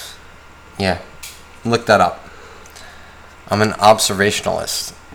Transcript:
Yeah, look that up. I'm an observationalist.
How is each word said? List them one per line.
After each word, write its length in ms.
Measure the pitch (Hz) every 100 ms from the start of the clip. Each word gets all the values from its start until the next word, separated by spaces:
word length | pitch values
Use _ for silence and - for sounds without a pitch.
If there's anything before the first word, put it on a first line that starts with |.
| - - - - - - - -
Yeah, 220 | 98 85 - - - - - - 117
look 200 | 117 -
that 120 | 101
up. 280 | 87 - - - - - - - - - - - - - -
I'm 120 | 101
an 120 | 107
observationalist. 1200 | - 104 107 - 98 104 - 92 82 - - - - -